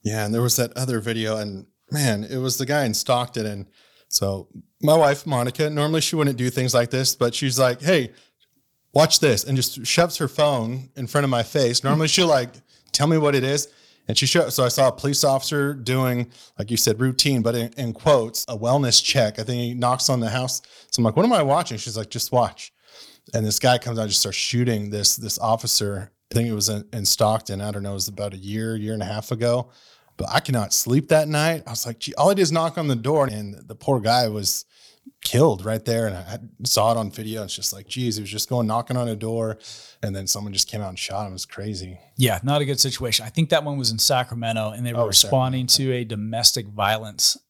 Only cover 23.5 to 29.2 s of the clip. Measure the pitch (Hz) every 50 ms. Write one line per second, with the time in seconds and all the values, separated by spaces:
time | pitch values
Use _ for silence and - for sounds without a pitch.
23.5 | 104 - - 127 123 120 - 123 117 113 110 104 92 - - 101 92 - - -
24.5 | - 120 123 123 113 104 104 104 107 104 98 - - - 123 110 - - - 110
25.5 | 113 113 - - - - 104 101 101 95 101 - _ _ _ _ - 117 117 117
26.5 | 110 107 98 110 107 104 104 _ - 113 98 - - - 113 107 110 110 - -
27.5 | 98 95 101 104 104 101 98 101 98 98 92 - 101 98 104 101 95 95 95 98
28.5 | 104 110 110 113 113 110 104 107 110 107 98 95 107 107